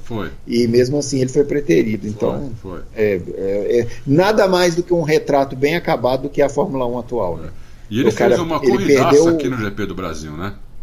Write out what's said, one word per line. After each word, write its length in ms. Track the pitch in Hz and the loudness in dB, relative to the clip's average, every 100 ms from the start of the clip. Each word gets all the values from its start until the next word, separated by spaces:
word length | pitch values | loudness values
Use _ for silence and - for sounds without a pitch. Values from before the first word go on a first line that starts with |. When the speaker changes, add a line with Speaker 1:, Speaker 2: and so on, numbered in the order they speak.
Speaker 1:
Foi. 260 | - 113 82 - - | -8 -6 -6 -10 -4
Speaker 2:
E 220 | 117 120 | 0 2
mesmo 280 | 120 127 147 | 4 2 0
assim 200 | 143 131 | -2 -2
ele 100 | 127 | 0
foi 120 | 147 | 0
preterido. 600 | - 143 143 160 110 107 | 0 0 2 2 2 -2
Speaker 1:
Foi, 80 | 107 | -6
Speaker 2:
Então, 420 | 104 117 127 147 120 | -4 -4 -4 -6 -10
Speaker 1:
foi. 180 | 95 82 - | -12 -12 -12
Speaker 2:
é, 260 | 113 107 95 82 - | -2 0 0 -4 -6
é, 440 | 95 101 101 120 | -4 -2 0 0
é 60 | 117 - 143 | 0 -6 0
nada 400 | 147 190 220 196 | 4 4 4 4
mais 300 | 180 180 170 | 4 2 0
do 60 | |
que 100 | 170 | 0
um 80 | 175 | 0
retrato 540 | 151 151 151 143 131 131 | 2 0 2 2 0 0
bem 180 | 143 | 0
acabado 480 | 170 165 139 123 131 | 0 0 0 0 0
do 60 | 139 | -2
que 120 | - | 0
a 80 | 139 | 0
Fórmula 380 | 143 139 135 123 | 0 -2 -2 -4
um 120 | 123 | -4
atual, 380 | 117 120 90 82 | -6 -4 -4 -4
né? 100 | 80 | -10
Speaker 1:
É. 20 | - - - - | -14 -16 -18 -6
E 80 | 107 | 2
ele 100 | 127 | 2
Speaker 2:
O 20 | |
Speaker 1:
fez 180 | - - | 4 4
Speaker 2:
cara, 100 | - | 4
Speaker 1:
uma 140 | 165 160 | 2 0
Speaker 2:
ele 80 | - | 2
Speaker 1:
corridaça 380 | - 185 135 135 | 2 4 4 6
Speaker 2:
perdeu 180 | 143 170 | 6 6
Speaker 1:
aqui 180 | 165 131 | 4 0
no 100 | 127 | -2
G 120 | 104 | -4
P 140 | 104 95 | -4 -6
do 80 | 90 | -4
Brasil, 360 | 90 78 78 76 | -8 -8 -10 -8
né? 180 | 98 - - - | -8 -10 -14 -12